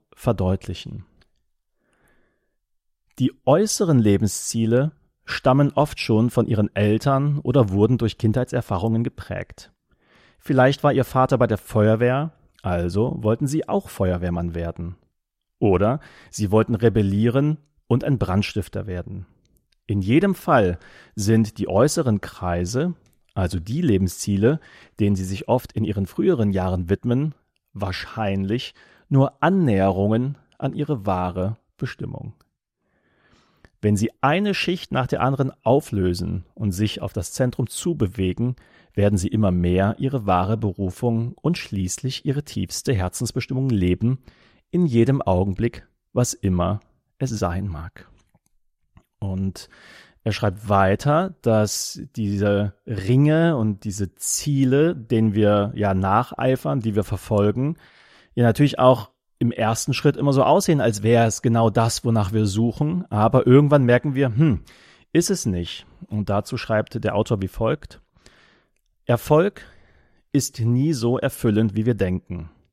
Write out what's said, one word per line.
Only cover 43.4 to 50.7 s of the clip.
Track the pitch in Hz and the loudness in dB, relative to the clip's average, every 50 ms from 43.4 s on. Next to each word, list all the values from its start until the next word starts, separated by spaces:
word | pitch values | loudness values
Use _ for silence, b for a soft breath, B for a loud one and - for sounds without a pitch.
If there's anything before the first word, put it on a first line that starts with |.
| - - 131 131 135 131 | -8 -6 -4 -4 -2 0
leben, | 117 98 90 90 90 - 110 120 135 - b b b b b b b b b b | 0 2 2 2 0 2 0 -2 -2 -2 b b b b b b b b b b
in | - 175 180 | -2 0 0
jedem | 151 117 117 117 135 139 139 | 2 4 4 4 4 2 0
Augenblick, | - - 92 90 98 101 90 110 113 117 - - - _ _ _ _ _ | 0 0 0 0 0 -2 -2 -2 -4 -4 -4 -8 -20 _ _ _ _ _
was | - 120 123 - - | -2 -2 -2 -2 -4
immer | - - 95 92 87 87 90 101 104 _ _ _ _ _ _ _ - | -4 -2 0 0 2 0 0 -2 -4 _ _ _ _ _ _ _ -8
es | 135 131 | -6 -6
sein | 117 101 95 87 85 95 101 | -4 -4 -4 -4 -4 -4 -6
mag. | 98 82 73 80 85 _ - - _ _ _ _ _ _ _ _ _ _ _ _ _ _ _ _ _ _ - _ _ _ - | -6 -8 -10 -12 -14 _ -20 -20 _ _ _ _ _ _ _ _ _ _ _ _ _ _ _ _ _ _ -20 _ _ _ -10
Und | 101 95 92 95 95 95 - - - - B B B B B B B B B B - | -8 -6 -4 -4 -4 -4 -6 -8 -18 -20 B B B B B B B B B B -6
er | 110 101 | -6 -4
schreibt | - 117 104 95 104 113 | 0 -2 -2 -2 -4 -2
weiter, | 98 | 0